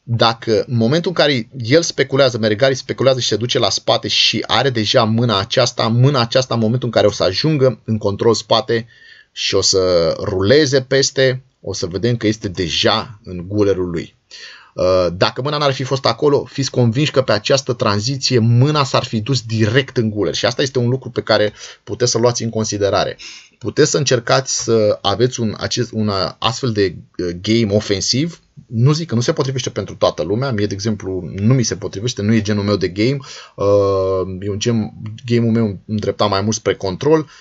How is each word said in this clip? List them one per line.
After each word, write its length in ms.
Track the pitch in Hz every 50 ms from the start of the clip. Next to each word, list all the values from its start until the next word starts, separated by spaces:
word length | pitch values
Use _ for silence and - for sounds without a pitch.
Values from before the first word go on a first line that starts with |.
| -
dacă 600 | - 117 113 117 113 117 - - 117 110 98 - -
în 80 | 123 117
momentul 320 | 113 117 143 170 170 190
în 60 | 165
care 340 | - 160 147 143 123 110 - - 135
el 240 | 120 110 139 165
speculează, 560 | 170 - - - 139 135 135 135 139 127 117 110
Meregali 380 | 110 110 107 104 135 135 135
speculează 440 | 127 - - 107 - 123 131 131 131
și 80 | 120 -
se 80 | -
duce 240 | 101 117 123 - 131
la 100 | 113 95
spate 380 | - - - - 120 113 - 101
și 360 | - - - - - 110 - -
are 220 | 92 110 127 139
deja 340 | 123 117 107 101 - 127 117
mâna 360 | 110 110 113 123 120 107 95
aceasta, 480 | 95 - - 131 120 - - - 117 113
mâna 340 | 113 120 127 139 147 127
aceasta 320 | 117 113 - 131 127 - 117
în 60 | 113
momentul 280 | 110 107 123 127 127 120
în 60 | 107
care 140 | 110 101 104
o 40 |
să 120 | 101 - 82
ajungă 560 | 90 95 - - 156 156 143 131 131 117 - -
în 140 | - 110 107
control 360 | - 101 101 92 110 117 110
spate 540 | - - - 120 110 - - 117 113 113 - - - - - - - - _
și 240 | - - - - -
o 60 | 98
să 520 | 92 - - 95 92 92 90 85 82 80 73 -
ruleze 640 | - 98 95 92 95 101 135 151 156 131 139 135
peste, 640 | 127 - 139 135 127 - - 135 131 131 127 131 - _ _ _
o 120 | - - 95
să 120 | - -
vedem 320 | 85 87 98 - 120 120 113
că 100 | 110 104
este 200 | 110 - - 101
deja 720 | 87 95 92 78 71 - 107 113 101 110 95 - - - -
în 240 | 92 90 90 85 95
gulerul 420 | 101 104 104 98 95 92 92 87
lui. 260 | 85 80 64 - _ _ _ _ - - - - - - - _ -
Uh, 340 | - 87 90 92 92 90 85 85 92
dacă 240 | 120 110 117 -
mâna 160 | 127 147 151 147
n-ar 160 | 151 139 131
fi 100 | - 135
fost 220 | 127 139 127 -
acolo, 400 | 120 113 - 151 147 143 120 85
fiți 260 | - - - 139 -
convinși 400 | - - 123 117 107 131 151 131
că 100 | - 139
pe 100 | 123 -
această 420 | 110 104 - - 139 131 - - 120
tranziție 640 | - - 110 101 104 104 127 139 131 - - 131 120
mâna 440 | 110 117 117 120 127 151 151 151 135
s-ar 200 | 127 - 123 -
fi 160 | - - 110
dus 220 | 107 120 139 120
direct 560 | 113 113 113 110 110 104 117 139 135 - - 127
în 120 | 113 110
guler. 240 | 104 107 95 78 69
Și 120 | - -
asta 160 | 104 127 -
este 180 | 151 127 - 127
un 100 | 120 120
lucru 200 | 127 131 131 117
pe 120 | - -
care 320 | - - 110 104 107 104 - - - - - _ -
puteți 280 | - 104 - 117 120
să-l 100 | - 113
luați 220 | 117 123 120 - 117
în 60 | 113
considerare. 680 | 110 110 107 - 107 101 98 98 101 92 80 - - - - - - - - - _ _
Puteți 340 | - 98 - - 151 151
să 60 | - 160
încercați 640 | 143 - 131 117 113 - 135 135 131 - - - -
să 360 | 117 113 113 107 104 101 -
aveți 380 | - 101 101 95 120 127 127 -
un, 160 | 117 107 95 -
acest, 340 | - 101 - 123 120 110
un, 160 | - 110 107 104
uh, 240 | 101 95 90 - - -
astfel 320 | - 113 123 - - 127
de, 240 | 110 104 101 92 - - - _ _ -
uh, 120 | 90 87 85 87
game 320 | 95 107 113 117 117 101 98
ofensiv. 680 | 107 104 - 101 95 92 - 120 131 156 175 165 - _ _ _ - -
Nu 260 | - 117 113 120 143
zic 160 | 151 160 170 160
că 80 | 113
nu 60 | 117
se 120 | 123 - -
potrivește 360 | - 135 131 131 127 - -
pentru 260 | - 110 98 87 85
toată 280 | - 104 90 - - 78
lumea. 280 | 82 101 120 135 139
Mie, 140 | 120 101 104
de 80 | 98 95
exemplu, 580 | 98 101 113 107 92 - 95 95 90 87 67 57
nu 180 | 95 101 113 131
mi 100 | 135 113
se 120 | - -
potrivește, 460 | 87 95 85 - 95 107 123 - -
nu 120 | 101 104 113
e 80 | 113
genul 220 | 104 107 107 104 98
meu 120 | 101 104
de 120 | 95 95 92
game. 300 | 87 98 107 127 143 139 131 - - - - - -
Uh, 800 | - 98 101 101 101 101 98 98 95 95 95 95 92 92 92 95 92
e 100 | 98 101
un 100 | 98 98
gen, 340 | - 120 117 113 104 - - - - 107 110 - -
game-ul 260 | 117 117 117 117 113
meu 280 | 110 117 113 104 95 - -
îndreptat 440 | - 110 104 104 98 98 - 104 104
mai 120 | 98 98
mult 140 | 101 107 110
spre 200 | - - 101 92
control. 540 | - - 95 90 87 - 147 160 160 151 - - -